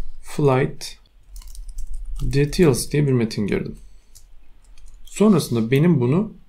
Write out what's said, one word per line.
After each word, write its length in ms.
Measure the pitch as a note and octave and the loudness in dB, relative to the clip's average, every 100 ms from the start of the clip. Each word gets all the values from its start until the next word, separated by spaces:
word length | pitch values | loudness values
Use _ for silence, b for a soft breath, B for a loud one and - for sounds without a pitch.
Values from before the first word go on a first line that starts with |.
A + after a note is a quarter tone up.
| - - | -2 -4
Flight 760 | - - D3 B2+ D3 - - - - _ - - - - - - - - - - | -6 0 2 2 0 -4 -14 -16 -20 _ -20 -16 -14 -12 -10 -6 -4 -4 -6 -4
details 680 | B2+ C3+ C#3+ - D#3+ A#2+ - | -2 0 0 4 4 4 0
diye 160 | C#3+ C#3+ | 0 2
bir 60 | |
metin 340 | B2+ A2 - G2 | 2 0 -2 -2
girdim. 300 | - - - - - - - - - - - - - - - | -2 -4 -10 -16 -20 -20 -20 -20 -20 -20 -20 -20 -18 -16 -16
Sonrasında 680 | - - G#3+ E3 - A#2 A2+ | -8 2 4 4 2 -2 2
benim 300 | C3+ F3 C#3+ | 4 4 4
bunu 320 | A#2+ E3 G#3+ - | 4 2 0 -6